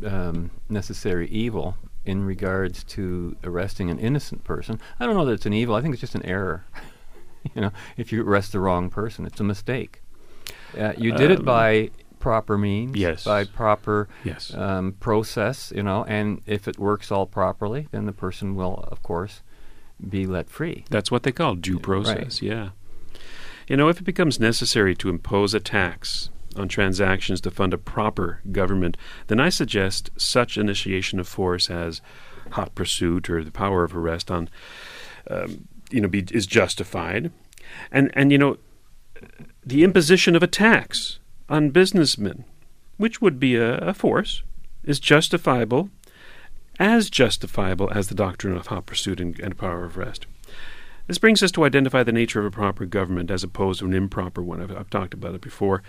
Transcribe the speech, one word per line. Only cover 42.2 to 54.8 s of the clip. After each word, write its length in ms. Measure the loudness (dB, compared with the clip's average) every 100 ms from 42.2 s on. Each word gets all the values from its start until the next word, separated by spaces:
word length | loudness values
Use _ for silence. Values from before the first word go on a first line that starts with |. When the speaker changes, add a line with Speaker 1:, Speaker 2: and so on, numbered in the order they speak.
| -2 -6 -14 -20 -20 -20 -12 -2
Speaker 2:
which 240 | -2 2
would 180 | 2 4
be 160 | 4 4
a, 220 | 2 0
a 160 | -2
force, 480 | 0 2 2 0 -2 -4 -6 -8 -6
is 160 | -2 0
justifiable, 920 | 6 6 4 0 2 2 2 2 0 -8 -20 -20 -18 -16 -12 -12 -8 0
as 320 | 4 6 4
justifiable 800 | 4 4 2 -2 0 2 2 0
as 160 | 0 0
the 80 | 0
doctrine 420 | -2 -2 -4 -4
of 100 | -4
hot 200 | -8 -6
pursuit 340 | -4 -2 -2
and, 180 | -4 -4
and 180 | -6 -4
power 280 | -4 -4 -6
of 100 | -6
arrest. 300 | -6 -8 -12 -14 -14 -10 -8 -10 -12 -10 -6
This 140 | 4
brings 240 | 6 6
us 80 | 4
to 140 | 4 4
identify 360 | 4 4 2
the 100 | 4
nature 280 | 2 2 0
of 80 | -2
a 40 |
proper 340 | 0 -2 -2 -2
government 440 | -2 0 -2 -2
as 140 | -4
opposed 360 | -4 0 0 0
to 60 | 0
an 80 |
improper 480 | 0 0 -2 -6 -6
one. 200 | -6 -8
I've, 140 | -8
I've 140 | -10